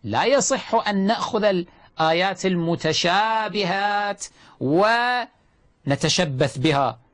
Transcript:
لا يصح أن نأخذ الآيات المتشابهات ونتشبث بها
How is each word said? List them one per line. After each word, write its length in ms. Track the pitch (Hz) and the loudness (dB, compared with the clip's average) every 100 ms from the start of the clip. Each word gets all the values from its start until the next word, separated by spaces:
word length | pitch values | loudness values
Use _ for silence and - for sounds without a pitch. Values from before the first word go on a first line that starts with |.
لا 200 | 101 117 | -2 0
يصح 500 | 202 269 - 247 - 226 208 | 2 2 2 -4 0 -2 0
أن 180 | 202 196 | 0 0
نأخذ 380 | 220 - 226 | 0 -2 0
الآيات 1000 | 208 185 170 _ - - 160 170 185 185 190 | 0 0 -4 _ -20 -2 2 2 0 -2 -2
المتشابهات 1800 | 175 165 170 160 156 175 185 220 220 214 202 185 196 202 202 202 202 - _ - - | 0 0 -2 0 0 2 2 2 0 -2 -4 -2 -2 -2 -2 -4 -6 -12 _ -20 -6
ونتشبث 2000 | 127 160 214 233 247 247 233 _ _ _ _ _ - 139 156 - 170 131 143 - | 0 2 4 4 2 -2 -6 _ _ _ _ _ -4 -2 0 0 -2 0 -2 0
بها 400 | 151 139 127 - _ | 0 2 0 -4 _